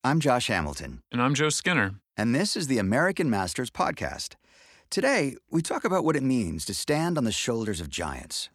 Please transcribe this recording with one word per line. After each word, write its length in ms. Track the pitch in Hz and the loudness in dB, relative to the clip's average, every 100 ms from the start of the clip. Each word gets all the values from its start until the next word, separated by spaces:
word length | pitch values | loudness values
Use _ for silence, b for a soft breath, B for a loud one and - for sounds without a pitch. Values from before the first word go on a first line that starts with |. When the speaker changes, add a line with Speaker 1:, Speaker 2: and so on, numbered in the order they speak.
Speaker 1:
I'm 160 | 127 156 | 4 2
Josh 280 | 143 123 - | 4 2 2
Hamilton. 560 | 98 76 71 71 65 _ | 0 0 -4 -10 -14 _
Speaker 2:
And 100 | 120 | 0
I'm 140 | 123 139 | 2 2
Joe 140 | 151 | 2
Skinner. 460 | 151 - 170 98 98 _ - | 0 2 2 2 -2 _ -2
Speaker 1:
And 160 | 110 | 0
this 240 | 127 202 226 | 2 0 -2
is 100 | 156 | -2
the 120 | 127 | 0
American 500 | 95 120 175 190 160 | 2 2 2 0 0
Masters 400 | 107 92 - 123 | 0 -2 -4 -6
Podcast. 640 | - 170 143 69 71 - - b b b b b | -2 -2 -2 -6 -6 -10 -12 b b b b b
Today, 460 | - 262 262 143 120 _ | 0 2 2 0 -4 _
we 120 | 160 | -2
talk 220 | 165 - | 0 -2
about 200 | 214 185 | 0 2
what 120 | 156 147 | 2 2
it 80 | |
means 420 | 131 127 92 82 - | 2 2 0 -4 -6
to 80 | |
stand 440 | 98 - 147 170 160 | -6 0 0 2 2
on 40 | |
the 80 | 117 | 0
shoulders 480 | 101 - 117 110 90 | 0 -2 -2 -2 -4
of 100 | 78 | -6
giants. 600 | 76 82 65 - - - | -4 -6 -6 -8 -10 -10